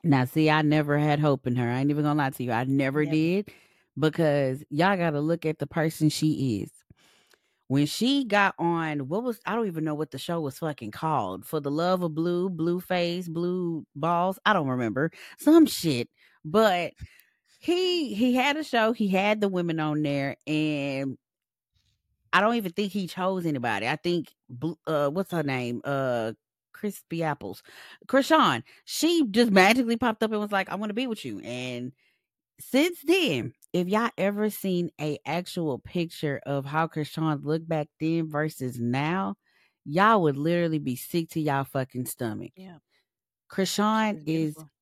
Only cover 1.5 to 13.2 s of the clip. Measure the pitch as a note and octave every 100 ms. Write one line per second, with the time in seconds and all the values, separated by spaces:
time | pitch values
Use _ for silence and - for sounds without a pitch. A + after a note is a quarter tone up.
1.5 | B2 A#2+ B2 C#3 D3 D3 D3 C3+ C3 B2
2.5 | A2+ C3 C#3 C3+ C#3+ D3+ D#3 D#3+ F#3 G3+
3.5 | - _ _ _ - D#3 D3+ D#3+ C#3+ C3+
4.5 | C3+ D3+ D3+ F3+ G3 E3+ D3 D3+ E3+ D#3
5.5 | D#3 C#3+ - D#3 - D#3 - D#3 - C3+
6.5 | G#2 - _ _ _ _ _ _ _ _
7.5 | _ _ C3+ D3 - A#3 C#4 B3+ G3+ G3
8.5 | - E3+ E3+ D#3+ D3 C3 F#3 B3 A3+ -
9.5 | G#3+ A3 E3 D#3 D3+ D3+ C3+ - E3+ D3
10.5 | C3+ D#3+ D3 A2 - D#3+ D3 G2 F#2 G#2
11.5 | D#3 C#3+ D3 F3 F#3 F3 D3+ E3 F3 F#3+
12.5 | E3+ E3 F3 - F3+ F3 F3